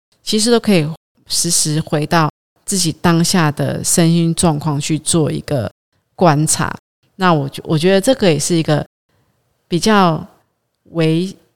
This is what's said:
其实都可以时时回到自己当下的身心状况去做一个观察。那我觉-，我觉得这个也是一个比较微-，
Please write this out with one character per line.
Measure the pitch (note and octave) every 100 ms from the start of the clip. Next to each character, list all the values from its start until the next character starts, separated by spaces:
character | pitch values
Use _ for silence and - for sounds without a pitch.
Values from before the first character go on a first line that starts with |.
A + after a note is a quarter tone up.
| _ _
其 | - G#3+
实 | G#3+
都 | A#3
可 | A3 F#3+
以 | D3+ D#3+ _ _ -
时 | - E3+
时 | E3 D#3+ D3+
回 | E3 D#3 D3+
到 | E3+ D3+ - _ _ -
自 | G3
己 | E3+ C#3+
当 | F3+ E3 E3+
下 | F#3+ D#3
的 | C#3+ - -
身 | - - E3
心 | E3+ E3 E3
状 | F3 D3
况 | D#3 C#3+
去 | - D#3
做 | - E3+ C#3+
一 | D3+
个 | - C#3+ G2+ - _ _ _ -
观 | F3 D3 D#3
察。 | - - - _ _ _ -
那 | F#3
我 | D#3+ C#3
觉-， | - -
我 | D#3
觉 | F3
得 | G3
这 | G3 C4
个 | G3
也 | D3
是 | - E3+
一 |
个 | D#3 D3 C#3+ _ _ _ _ _ _ _ _
比 | F3
较 | G#3 G#3 F3+ D#3 - _ _ _ _ _ _
微-， | E3 D#3+ D#3+ F#3 - _